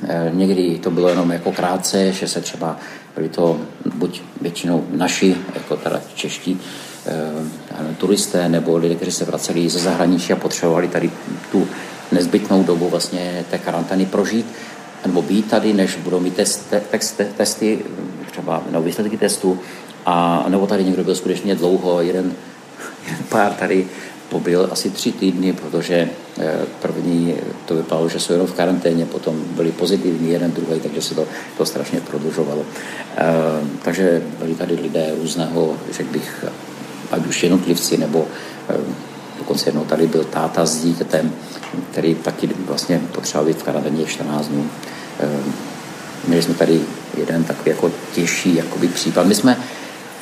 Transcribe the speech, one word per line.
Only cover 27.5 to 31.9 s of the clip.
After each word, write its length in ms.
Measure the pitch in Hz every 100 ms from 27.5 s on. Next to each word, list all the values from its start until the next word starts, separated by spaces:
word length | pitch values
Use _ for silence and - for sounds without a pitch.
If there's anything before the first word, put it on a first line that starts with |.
| - -
to 100 | 82
vypadalo, 340 | 80 80 82
že 100 | 85
jsou 140 | -
jenom 140 | 87 92
v 60 |
karanténě, 520 | - 87 87 85 82 82
potom 380 | - 85 78 73 82
byli 160 | 82
pozitivní 600 | 82 87 95 90 80 82
jeden, 200 | 87 85
druhý, 280 | 82 80 78
takže 220 | 76 76
se 140 | - -
to, 100 | 78 - - -
to 80 | 80
strašně 360 | - 69